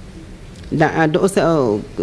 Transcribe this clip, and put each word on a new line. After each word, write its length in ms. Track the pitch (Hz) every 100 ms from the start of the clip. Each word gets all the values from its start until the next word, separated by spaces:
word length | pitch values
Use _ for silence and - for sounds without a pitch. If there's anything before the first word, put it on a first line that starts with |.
| - - - - - - -
dans, 420 | 147 156 - 156 160
au, 240 | 185 190
au, 420 | 160 156 120 104 90 -